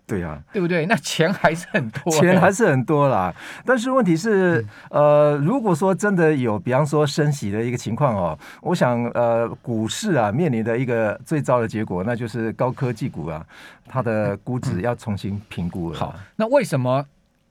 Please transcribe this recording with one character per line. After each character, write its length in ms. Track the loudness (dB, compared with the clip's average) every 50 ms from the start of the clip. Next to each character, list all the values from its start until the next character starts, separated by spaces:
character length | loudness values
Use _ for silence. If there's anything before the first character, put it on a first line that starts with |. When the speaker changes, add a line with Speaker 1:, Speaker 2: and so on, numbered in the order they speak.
| _
Speaker 1:
对 140 | -6 -4 -4
啊。 180 | -4 -6 -8 -10 -12 _ -4
Speaker 2:
对 80 | -2
不 60 | -2
对？ 180 | 0 0 0 0
那 100 | 0 -2
钱 360 | -2 -2 -4 -2 0 0 0 2
还 200 | 2 2 2 2
是 120 | 0 -4 -4
很 180 | -4 -4 -4 -4
多 240 | -6 -6 -2 0 2
哎。 60 | 4
Speaker 1:
钱 200 | 6 6 6 6
还 120 | 6 4
是 160 | 4 4 4 4
很 160 | 4 2 2
多 240 | 2 2 2 2 2
啦。 240 | 2 2 0 -2 -4 -8 -14 -18 -18 -6 0
但 100 | 0 0
是 140 | 0 0 0
问 160 | 2 2 4
题 100 | 4 2
是， 460 | 2 2 2 2 4 4 4 2 0 -2 -4 -10 -18 -12 -2
Speaker 2:
嗯。 120 | 2 4
Speaker 1:
呃， 360 | 4 6 6 6 6 4 2
如 220 | 2 2 0 0 2
果 140 | 2 0 0
说 220 | 2 2 0 0
真 200 | 0 0 0 2
的 160 | 4 4 4 4
有， 240 | 2 0 0 -2 -2
比 120 | -2 0
方 140 | 0 2 2
说 220 | 2 2 2 2
升 240 | 2 2 0 0 0
息 180 | 0 -2 -4 -4
的 140 | -2 -2 -2
一 80 | -2
个 60 | -4
情 180 | -4 -4 -6 -2
况 200 | 0 0 0 0
哦， 220 | 0 -2 -2 -4 -6 -12 -18 -20 -10
我 140 | -6 -4 0
想， 280 | 2 2 2 2 0 -2 -2 -2
呃， 340 | 0 0 2 2 0 0 -2 -6 -8 -8
股 240 | -6 -4 -2 -2
市 260 | -4 -4 -4 -4 0 0
啊， 180 | 2 2 2
面 200 | 0 0 0 0
临 120 | 0 0 -2
的 140 | -2 -2
一 80 | -2 -2
个 340 | -2 0 0 0 -2 -2 -6 -6
最 160 | -4 -4 -2
糟 180 | 0 0 0 0
的 80 | 0
结 160 | -2 -4 -4 -4
果， 200 | -4 -4 -4 -4
那 120 | -4 -4
就 120 | -4 -6
是 260 | -6 -6 -4 -4 -4 -4
高 180 | -2 -2 -4
科 220 | -2 -2 -4 -4 -4
技 160 | -4 -6 -8
股 160 | -8 -8 -8
啊， 180 | -8 -8 -10 -12 -16 -20 -20 -20 -20 -20 _ _
它 120 | -8 -6 -4 -2
的 340 | 0 0 0 0 -2 -4
估 220 | -4 -6 -6 -6 -4
值 220 | -4 -4 -4 -2
要 120 | -2 -4 -4
重 240 | -4 -6 -6 -6
新 240 | -6 -6 -6 -8 -8 -10 -10
评 180 | -8 -6 -6
估 240 | -6 -6 -6 -6 -6
了。 60 | -6
Speaker 2:
嗯。 20 | -6
好， 160 | -8 -8 -10 -12 -18 -10 _
那 120 | -4 -2 2
为 140 | 2 2 2
什 160 | 0 -2 -2
么 240 | 0 0 -2 -2 -4 -6 _ _ _ _ _ _ _ _